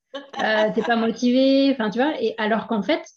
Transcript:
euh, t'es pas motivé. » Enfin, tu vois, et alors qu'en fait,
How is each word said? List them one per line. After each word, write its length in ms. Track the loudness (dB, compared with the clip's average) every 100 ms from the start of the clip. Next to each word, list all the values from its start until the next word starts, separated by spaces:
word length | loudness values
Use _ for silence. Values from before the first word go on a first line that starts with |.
| _
euh, 560 | -16 -12 -4 0 2 0
t'es 80 | 0
pas 140 | 0 0
motivé. » 760 | 0 0 2 4 4 4 2
Enfin, 180 | 0 -2
tu 80 | -2
vois, 160 | -2 -2
et 120 | -4 -4
alors 280 | -2 -2 -2
qu'en 160 | -4
fait, 200 | -2 -4 -4